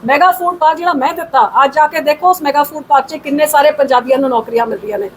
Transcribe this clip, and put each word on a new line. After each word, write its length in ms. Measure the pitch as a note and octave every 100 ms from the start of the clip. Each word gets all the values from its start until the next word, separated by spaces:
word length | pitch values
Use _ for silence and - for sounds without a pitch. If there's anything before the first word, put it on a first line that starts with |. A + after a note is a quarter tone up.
| A3+
ਮੈਗਾ 240 | C#4+ F4+
ਫੂਡ 260 | F4+ F4 F4+
ਪਾਰਕ 200 | D#4+ D#4
ਜਿਹੜਾ 160 | F4
ਮੈਂ 200 | D4+ B3+
ਦਿੱਤਾ, 360 | A#3 E4 C4 G#3+ A3
ਅੱਜ 100 | C#4
ਜਾ 120 | C#4+ D4+
ਕੇ 140 | D#4+
ਦੇਖੋ 300 | D4 D4+ F4+
ਉਸ 120 | F4+
ਮੈਗਾ 200 | D4 C#4+
ਫੂਡ 200 | C#4+ D4+
ਪਾਰਕ 240 | C#4 C#4 C4+
'ਚ 100 | D#4
ਕਿੰਨੇ 300 | D4 C#4+ D4+
ਸਾਰੇ 240 | D4 C#4+
ਪੰਜਾਬੀਆਂ 480 | D4+ C4+ B3 B3 C4
ਨੂੰ 120 | C4+
ਨੌਕਰੀਆਂ 360 | A#3+ A3+ A#3 A3+
ਮਿਲ 120 | G#3+
ਰਹੀਆਂ 200 | G3+ G#3
ਨੇ। 120 | G3